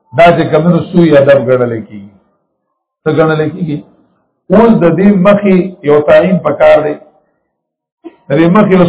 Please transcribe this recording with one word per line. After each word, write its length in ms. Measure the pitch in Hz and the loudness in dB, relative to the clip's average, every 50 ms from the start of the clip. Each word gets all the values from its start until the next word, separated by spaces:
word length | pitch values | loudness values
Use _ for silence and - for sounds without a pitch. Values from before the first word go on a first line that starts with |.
| _ _ | _ _
دا 140 | 117 147 170 175 170 | 0 2 2 2 2
چې 60 | 160 151 123 | 0 -2 -2
کمدنو 280 | 156 156 160 175 170 156 - - | -2 0 0 0 0 -2 -4 -2
سوی 260 | - 175 170 156 147 | 0 0 2 4 2
ادب 220 | 139 135 143 139 135 120 127 | 2 2 2 0 0 0 -2
ګڼل 240 | 127 127 120 120 113 107 101 - | -2 -2 -2 -4 -6 -10 -12 -14
کېږي. 240 | 107 101 98 101 _ _ _ _ _ _ _ _ _ _ _ _ _ _ _ _ _ _ _ | -18 -20 -20 -20 _ _ _ _ _ _ _ _ _ _ _ _ _ _ _ _ _ _ _
څه 40 | 156 143 151 | -4 -2 0
ګڼل 220 | 160 160 156 156 156 151 - | 0 0 -2 -4 -4 -6 -8
کېږي؟ 240 | - 175 156 143 - - _ _ _ _ _ _ _ _ _ _ _ _ - | -8 -8 -8 -8 -10 -12 _ _ _ _ _ _ _ _ _ _ _ _ -2
اوس 220 | 180 214 233 233 196 156 | 0 2 2 2 2 2
د 40 | 170 170 160 | 0 0 0
دې 120 | 170 196 208 208 180 180 | 2 2 2 2 2 2
مخې 300 | 208 202 - 208 196 185 180 170 190 - - | 2 0 2 0 0 0 0 -2 -4 -10 -6
یو 180 | 139 143 147 151 | -2 0 0 0
تعین 360 | 147 - 156 156 170 185 185 156 | 2 2 2 2 2 0 -2 -2
پکار 380 | - 147 143 - 156 151 156 147 151 | -4 -6 -2 0 2 2 2 2 0
دی. 120 | 147 - - - _ _ _ _ _ _ _ _ _ _ _ _ _ _ _ _ _ _ _ _ - - _ _ | -4 -8 -10 -16 _ _ _ _ _ _ _ _ _ _ _ _ _ _ _ _ _ _ _ _ -20 -20 _ _
د 60 | - | -4
دې 160 | 143 156 165 170 185 | -2 0 0 2 2
مخې 160 | 214 202 180 | 0 2 2
یو 140 | 185 180 170 | 2 2 2